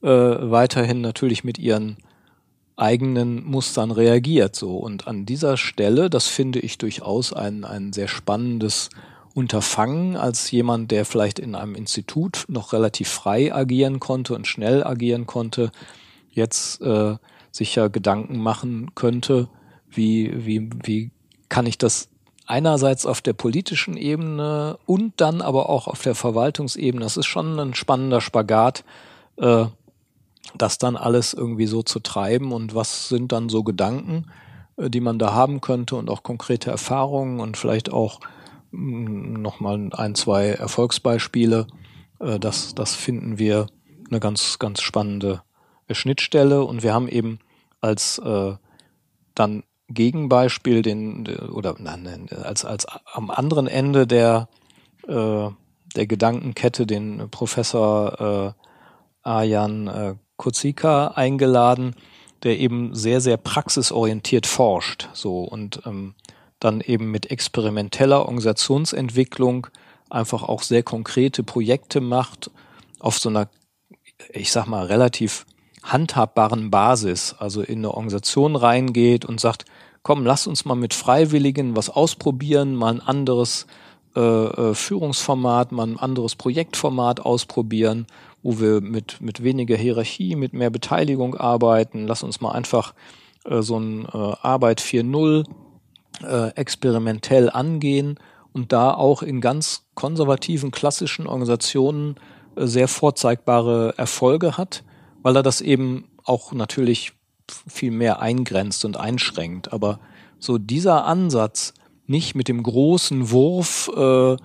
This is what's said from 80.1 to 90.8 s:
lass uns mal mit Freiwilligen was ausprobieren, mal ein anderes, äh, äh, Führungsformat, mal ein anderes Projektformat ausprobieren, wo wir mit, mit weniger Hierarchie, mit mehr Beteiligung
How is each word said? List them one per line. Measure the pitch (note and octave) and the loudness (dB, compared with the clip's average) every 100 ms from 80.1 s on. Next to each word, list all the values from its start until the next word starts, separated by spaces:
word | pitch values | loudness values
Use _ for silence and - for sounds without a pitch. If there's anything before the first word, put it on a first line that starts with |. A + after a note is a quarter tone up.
| D3 A#2+ | 2 4
lass | C#3 G3+ | 2 0
uns | D3+ | -4
mal | D3 B2 | -2 -2
mit | A#2+ | -2
Freiwilligen | - - C3 D#3 D3+ C#3 C3+ C3 A2 | -2 4 6 6 4 2 0 0 -2
was | - | 0
ausprobieren, | - D#3+ - D3+ B2+ D3 D3 C#3 B2+ | 2 2 2 -2 -2 2 2 2 0
mal | A2+ | 0
ein | A#2 | 0
anderes, | - C#3 C3 B2 A#2+ - - - - _ _ - | -2 0 2 2 0 -2 -8 -20 -20 _ _ 0
äh, | |
äh, | A#2 A2+ A2 - A2+ | 4 4 2 0 0
Führungsformat, | G#2+ - G3+ D#3 C3 - C3 B2+ A#2+ A#2+ | 0 -2 -2 -2 -2 0 0 2 2 2
mal | B2 A2+ | -2 -4
ein | A2+ | -4
anderes | C3 B2+ A#2 - | -4 -2 -4 -4
Projektformat | B2+ C#3 E3 - D3 B2+ B2 A#2+ | -4 -2 -4 -2 -2 0 0 0
ausprobieren, | A#2+ A#2+ - - A2+ A2 A2 A2+ A#2 - - _ | 0 0 -2 -4 -2 2 2 0 -6 -14 -20 _
wo | B2+ A2+ | -4 0
wir | A2 G#2+ | 2 2
mit, | G2 A2+ A2 - | 0 -6 -8 -10
mit | A#2 G#2 | -10 -4
weniger | A#2+ C3 A#2+ G#2+ | -2 0 0 2
Hierarchie, | A#2+ A#2 A2 - F#2 D3+ | 2 0 -2 -4 -4 -2
mit | C3 | -4
mehr | B2+ A#2+ | -2 -2
Beteiligung | A#2 | -2